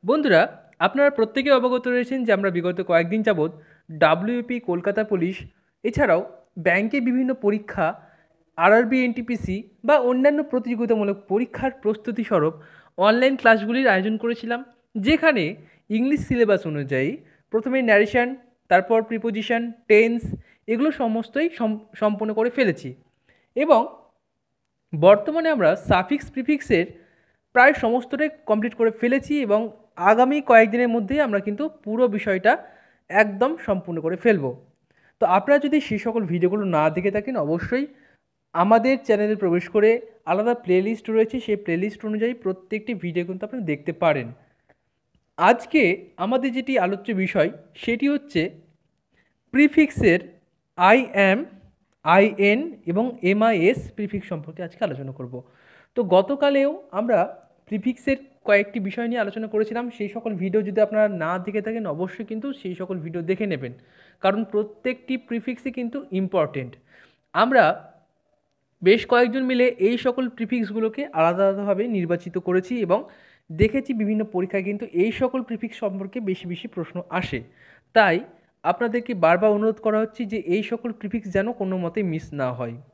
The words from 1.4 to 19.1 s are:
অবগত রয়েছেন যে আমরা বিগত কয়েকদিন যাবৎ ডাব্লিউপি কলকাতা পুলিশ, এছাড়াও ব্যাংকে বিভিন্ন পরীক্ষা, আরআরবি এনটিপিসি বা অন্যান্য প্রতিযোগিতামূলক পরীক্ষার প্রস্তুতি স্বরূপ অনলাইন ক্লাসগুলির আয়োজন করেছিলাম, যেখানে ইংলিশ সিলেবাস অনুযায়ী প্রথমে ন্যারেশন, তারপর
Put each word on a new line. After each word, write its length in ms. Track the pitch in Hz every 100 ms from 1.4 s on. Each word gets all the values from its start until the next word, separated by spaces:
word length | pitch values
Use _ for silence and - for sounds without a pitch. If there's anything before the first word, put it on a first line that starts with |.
| 269 269
অবগত 260 | 247 247 247
রয়েছেন 300 | 247 247 262
যে 60 | 233 196
আমরা 140 | 196 175
বিগত 220 | 175 180 185
কয়েকদিন 300 | 170 170 214
যাবৎ 280 | 214 190 156 160 - _ _ 156
ডাব্লিউপি 540 | 160 160 202 240 240 247 -
কলকাতা 320 | 175 185 202
পুলিশ, 320 | 214 196 170 190 - _ _ _
এছাড়াও 360 | 208 - 277 170 - - _ - 170
ব্যাংকে 320 | 175 214 285 247
বিভিন্ন 220 | 254 254 262
পরীক্ষা, 420 | 202 208 208 - 160 170 - _ _ _ _ -
আরআরবি 340 | 170 220 233 262
এনটিপিসি 520 | 247 233 240 233 - 190 - _
বা 120 | 226 294 247
অন্যান্য 300 | 254 269 294 294
প্রতিযোগিতামূলক 640 | 254 233 233 233 220 202 202 -
পরীক্ষার 400 | 196 240 - 262 262
প্রস্তুতি 400 | 208 214 - 196 220
স্বরূপ 240 | 190 156 160 - - _ -
অনলাইন 360 | 196 233 262 269
ক্লাসগুলির 500 | 233 220 208 240 262
আয়োজন 200 | 190 190 220
করেছিলাম, 380 | 233 233 226 240 269 _ _
যেখানে 500 | 220 202 311 320 269 156 - - _ _ 220
ইংলিশ 220 | 254 294 -
সিলেবাস 340 | 247 220 190 170
অনুযায়ী 380 | 151 135 135 139 277 - _ _
প্রথমে 260 | 220 240 262 240
ন্যারেশন, 400 | 208 208 247 247 262 _ _ _
তারপর 280 | 180 190 226 220